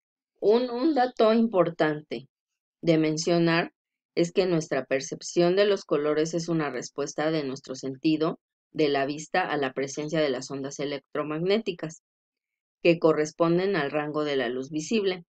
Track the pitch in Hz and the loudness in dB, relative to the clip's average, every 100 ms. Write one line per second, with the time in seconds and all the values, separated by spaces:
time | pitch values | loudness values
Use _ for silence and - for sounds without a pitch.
0 | _ _ _ _ 196 226 254 240 320 277 | _ _ _ _ 2 2 2 0 0 2
1 | 254 - 220 226 226 190 170 165 156 151 | 0 2 4 4 4 2 2 2 0 -2
2 | 156 120 131 _ _ _ _ _ 165 160 | -8 -12 -12 _ _ _ _ _ 2 4
3 | 156 156 170 170 170 165 - - _ _ | 2 0 0 2 4 2 0 -8 _ _
4 | _ - 170 202 185 165 156 139 127 135 | _ -2 0 0 0 0 0 -4 -2 -4
5 | - - - 175 175 190 208 196 - 151 | -4 -10 -4 2 2 4 2 0 0 -2
6 | 151 151 160 170 165 165 143 123 - - | 0 0 0 -2 -2 -2 -2 -6 -8 -8
7 | 143 - 156 160 139 135 - 131 135 135 | -6 -4 -2 -2 -4 -8 -10 -10 -10 -2
8 | 160 156 160 - _ _ _ - 151 139 | 0 2 0 -2 _ _ _ -2 0 2
9 | 139 147 156 185 170 147 135 135 135 151 | -2 -6 -4 -2 -2 -2 -2 -4 -6 -6
10 | 151 160 151 123 127 139 135 - 143 143 | -4 0 0 -2 -6 -10 -10 -8 -8 -8
11 | - 147 147 156 180 208 220 175 160 - | -8 -8 -6 -4 0 0 0 -6 -10 -12
12 | _ _ _ _ _ _ _ _ 175 165 | _ _ _ _ _ _ _ _ 2 4
13 | 165 151 151 - 165 170 196 185 139 151 | 4 4 0 0 2 2 2 0 -2 -2
14 | 151 151 151 139 120 127 135 156 165 226 | -2 -2 -2 0 -2 -4 -6 -8 -2 0
15 | 196 180 - | 0 -4 -8